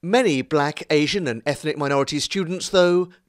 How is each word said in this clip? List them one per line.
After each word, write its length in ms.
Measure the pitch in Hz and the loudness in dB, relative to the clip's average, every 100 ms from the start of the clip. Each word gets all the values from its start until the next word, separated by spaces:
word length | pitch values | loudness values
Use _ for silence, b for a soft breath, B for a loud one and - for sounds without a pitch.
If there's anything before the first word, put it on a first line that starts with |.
Many 380 | 170 233 240 139 | 2 2 4 0
black, 400 | 131 156 143 - - | 0 0 0 -4 0
Asian 380 | 151 147 202 156 | 2 2 -2 -4
and 140 | 113 - | -4 -4
ethnic 320 | 139 151 147 | -4 -4 -4
minority 400 | 143 139 135 147 | 0 0 0 -2
students, 520 | - 196 165 180 - | -4 -4 -4 -6 -2
though, 400 | 190 175 175 180 B | 2 4 2 0 B